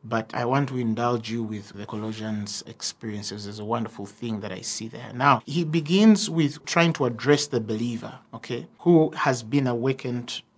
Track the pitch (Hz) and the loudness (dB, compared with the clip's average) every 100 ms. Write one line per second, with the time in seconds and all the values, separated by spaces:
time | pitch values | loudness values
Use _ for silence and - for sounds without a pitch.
0 | 110 113 110 - 120 135 135 127 117 110 | -4 -4 -4 -4 0 0 0 -2 -2 0
1 | 120 120 110 117 110 107 101 101 101 104 | 0 -2 -4 -6 -6 -8 -12 -14 -12 -8
2 | 110 107 107 107 101 - - - - - | -8 -8 -6 -6 -6 -10 -12 -10 -10 -8
3 | 113 104 104 104 101 104 107 117 110 - | -10 -8 -8 -10 -12 -10 -4 -2 -4 -8
4 | 101 - 117 107 104 95 - - 113 113 | -14 -10 -6 -6 -6 -8 -8 -8 -10 -12
5 | 120 120 139 120 - 147 160 165 147 180 | -12 2 4 4 2 -2 0 0 2 6
6 | 220 208 - 160 147 - - 170 170 147 | 8 8 4 2 0 -2 0 4 4 4
7 | 127 113 123 143 - 123 110 110 120 117 | -2 0 4 4 4 -2 -2 -2 -2 -4
8 | 113 - _ 117 - 123 160 _ 175 170 | -10 -16 _ -16 -8 -8 -8 _ 6 8
9 | 156 - 143 123 110 139 127 120 131 135 | 6 2 0 0 0 0 0 0 -2 -2
10 | 131 123 120 - _ | -4 -6 -8 -12 _